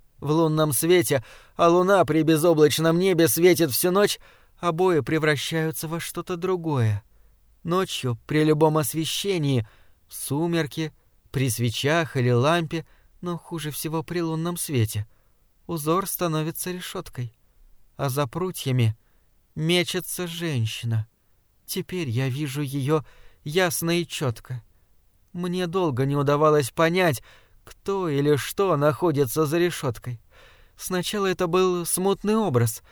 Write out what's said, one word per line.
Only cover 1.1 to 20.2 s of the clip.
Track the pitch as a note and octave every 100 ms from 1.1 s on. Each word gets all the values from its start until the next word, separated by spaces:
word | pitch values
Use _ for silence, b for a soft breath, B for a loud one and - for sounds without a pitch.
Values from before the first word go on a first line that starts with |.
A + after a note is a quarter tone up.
| C#3 B B B -
а | E3+
луна | F3 F3+ G3 D#3+
при | D#3
безоблачном | D#3 D#3+ F3 D#3 D3+ - E3 E3+
небе | F#3+ E3 D#3+
светит | E3 F3+ E3+ D#3+
всю | A2+ F3+
ночь, | F#3 G#3 - b b b _
обои | F3 E3 F#3 D#3+
превращаются | B2+ D#3 D#3 C3+ - D#3+ D#3+ D#3 D#3
во | E3
что-то | - F3+ E3+ F3
другое. | F#3 F#3 D#3+ C#3 A2 G#2 - _ _ _ _ _
Ночью, | E3 F3+ F#3 - B2+ A#2 -
при | D3+
любом | D#3 D3+ D#3 D#3
освещении, | D3+ D#3 D#3+ - G3 F3+ C#3+ B2+ A2 b b b _
в |
сумерки, | - - C#3+ E3+ E3+ D3+ - D#3 - _ _ _
при | C3 C3
свечах | A2+ A#2+ - C#3 E3+ D3+ C3+
или | B2
лампе, | A#2+ C#3 E3+ D#3+ E3 - _ _ _
но | F3+ E3+
хуже | - E3+ D3+
всего | C3+ D#3+ D#3+
при | D#3 F3+
лунном | E3 D#3+ E3 F3
свете, | - C3+ G#2+ G#2 G#2 _ _ _ _ _ -
узор | E3 D3+ F3 F#3+
становится | - F3 D#3 D#3 D#3+ F#3
решеткой. | F3+ - F#3 - - A#2+ - _ _ - - - -
А | C#3
за | C3+ C#3
прутьями — | E3 F#3 - C3+ B2+ A2 A2 _ _ _ _ _ -
мечется | D#3 F3 E3+ F#3 - -